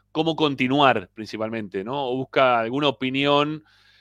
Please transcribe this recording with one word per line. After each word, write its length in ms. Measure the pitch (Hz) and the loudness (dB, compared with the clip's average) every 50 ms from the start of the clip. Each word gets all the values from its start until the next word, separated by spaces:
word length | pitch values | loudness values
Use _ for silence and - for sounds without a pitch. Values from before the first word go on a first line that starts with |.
| _ _ - | _ _ -4
cómo 240 | 151 160 165 160 | -2 -2 0 0
continuar, 720 | 139 156 147 139 131 131 127 135 147 143 131 117 110 92 - _ | 0 0 0 0 0 0 0 2 4 6 4 4 2 -2 -8 _
principalmente, 680 | - 107 - - 107 110 110 113 113 107 95 - 98 95 | -14 -12 -10 -8 -6 -6 -6 -6 -6 -8 -8 -8 -8 -8
¿no? 260 | 110 135 143 139 123 | -6 -6 -6 -4 -4
O 80 | 127 | -4
busca 440 | 131 131 - - 147 135 127 123 117 | -4 -6 -2 0 2 4 4 4 2
alguna 280 | 113 113 127 143 151 143 | 0 -2 -2 0 0 0
opinión 760 | 131 - 131 127 131 135 139 143 143 143 147 147 156 151 - _ _ _ _ _ _ _ | 0 -2 -4 -4 -2 0 0 2 2 2 2 0 -4 -8 -12 _ _ _ _ _ _ _